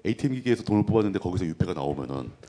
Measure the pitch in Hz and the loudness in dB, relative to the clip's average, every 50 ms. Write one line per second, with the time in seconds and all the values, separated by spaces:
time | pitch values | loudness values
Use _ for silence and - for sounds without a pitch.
0 | - 101 107 - - 139 131 127 123 123 117 117 110 - 104 104 104 - 104 113 | -4 -2 -2 0 0 -2 -2 0 0 2 2 2 2 2 2 2 4 4 4 4
1 | 104 104 95 98 - 90 90 92 92 80 80 - - 87 90 73 69 71 73 69 | 4 2 0 -2 -2 -2 -2 -2 -2 -2 0 -2 -2 -2 -2 -4 -2 -4 -4 -4
2 | 67 64 67 67 64 - - - - | -6 -6 -6 -6 -8 -8 -12 -16 -18